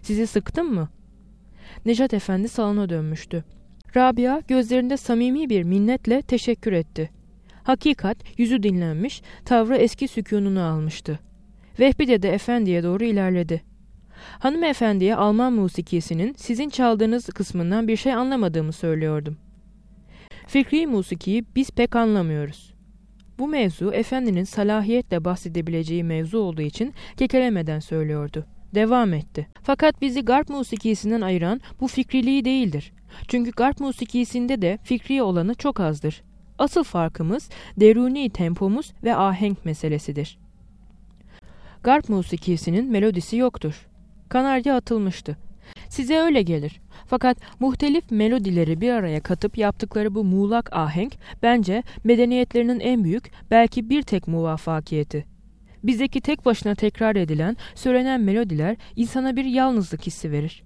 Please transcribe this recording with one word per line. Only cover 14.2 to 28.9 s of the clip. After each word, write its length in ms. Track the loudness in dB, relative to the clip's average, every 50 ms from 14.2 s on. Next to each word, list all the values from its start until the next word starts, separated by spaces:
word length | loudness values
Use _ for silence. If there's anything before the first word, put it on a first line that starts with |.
| -20 -20 -20 -2
Hanımefendiye 760 | -2 -2 0 2 0 0 0 0 0 0 2 2 2 2 2
Alman 380 | 2 2 2 4 2 2 2 2
musikisinin 800 | 2 0 0 -2 -4 -6 -2 -4 -4 -2 -2 -4 -2 -2 -4 -4
sizin 320 | -8 -6 -6 -4 -4 -4 -6
çaldığınız 560 | 0 2 2 2 4 2 2 0 0 -2 -4
kısmından 640 | -8 -6 -6 -6 -4 -4 -4 -2 0 0 0 0
bir 80 | 0 -2
şey 180 | 0 0 0 0
anlamadığımı 600 | 0 0 -2 0 0 0 0 0 -2 -4 -4 -6
söylüyordum. 640 | -4 -2 -2 -2 0 -2 -2 -2 -4 -4 -6 -10 -12 -16 -20 -20 -20 -20 -20 -20 -20 -20 -20 -20 -20 -20 -20 -20 -20 -20 -20 -20 -20 -20
Fikri 400 | 0 2 2 2 2 2 0 0
musikiyi 580 | 0 0 -2 -2 -4 -8 -8 -4 -2 -2 -2 -4 -4 -2
biz 160 | -2 -2 -2
pek 240 | 0 0 0 2 2
anlamıyoruz. 800 | 0 2 2 2 2 0 0 -2 -4 -6 -6 -10 -16 -20 -20 -20 -20 -20 -20 -20 -20 -20 -20 -20 -20 -20 -20 -10 -8
Bu 80 | -6
mevzu 440 | -2 0 0 0 0 0 -2 -4 -2
efendinin 520 | -2 -2 -2 -2 -2 -2 0 0 0 0 -2
salahiyetle 840 | -4 -2 0 0 2 2 0 0 0 0 0 0 0 -4 -2 -2
bahsedebileceği 800 | -2 -4 -4 -6 -6 -6 -6 -4 -2 -2 -4 -2 -2 -4 -4 -2
mevzu 340 | -2 -2 -2 -4 -2 -2
olduğu 240 | -2 -2 -2 -4 -4
için 320 | -6 -6 -4 -4 -6 -6 -6 -12 -18 -18 -2
kekelemeden 640 | -2 -2 2 4 2 4 4 2 0 -2 -2 -4 -6
söylüyordu. 640 | -6 -4 -4 -2 -2 -2 -2 -4 -4 -6 -8 -10 -10 -10 -16 -20 -18 -4 0
Devam 380 | 0 2 4